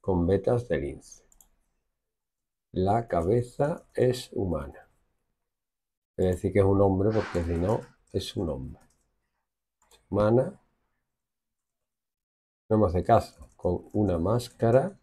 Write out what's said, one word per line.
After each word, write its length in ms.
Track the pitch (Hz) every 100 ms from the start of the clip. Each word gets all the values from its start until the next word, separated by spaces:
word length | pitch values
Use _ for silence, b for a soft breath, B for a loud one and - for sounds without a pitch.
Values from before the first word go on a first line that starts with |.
con 260 | - 92 85
vetas 400 | 98 107 120 120
de 100 | 80
lince. 480 | 71 - - - _ _ - _ _ _ _ _ _ _ _ _ _ _ _
La 380 | - 92 110 117
cabeza 760 | 87 82 120 120 - 143 170 -
es 360 | - 123 127 -
humana. 560 | - 98 78 71 - - _ _ _ _ _ _ _ _ _ _ _ _ -
Es 200 | 92 87
decir, 160 | 98
que 80 | 95
es 40 |
un 160 | 98 98
hombre, 300 | 101 95 101
porque 300 | 110 95 87
si 160 | 82 85
no, 220 | 87 113 - _ _
es 240 | 98 - -
un 120 | 87
hombre. 320 | 67 65 60 _ _ _ _ _ _ _ _ _ _ _
Es 100 | _ _
humana. 520 | 98 104 117 - - _ _ _ _ _ _ _ _ _ _ _ _ _ _ _ _ _ _ _ _ _
No 100 | 107
me 80 | 101
hace 160 | 87
caso. 480 | 87 113 - - - _
Con 320 | 92 87 -
una 260 | 107 104 87
máscara 760 | 85 117 - - 117 123 170 -